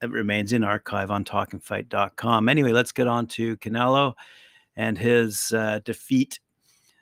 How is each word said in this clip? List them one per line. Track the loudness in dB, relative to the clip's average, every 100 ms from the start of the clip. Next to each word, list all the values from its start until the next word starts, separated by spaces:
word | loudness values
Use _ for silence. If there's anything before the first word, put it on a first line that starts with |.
it | -6
remains | -4 0 0 0
in | 0
archive | 2 -2 -4 -6 -2
on | -4
talkin | -2 -4 -4 -8
fight | -8 -8 -4
dot | -2 -2 -2
com. | 0 2 4
Anyway, | 2 4
let's | 2 2
get | 0 0
on | 0 -2
to | -4 -6 -6
Canelo | -6 0 2 4 2 -2 -16 -20 -20 _ _
and | -4 -4 0
his, | 2 4 2 -2 -2
uh, | -2 -2 -4
defeat, | -6 -10 0 0 0 -6 _ _ _ _ _ _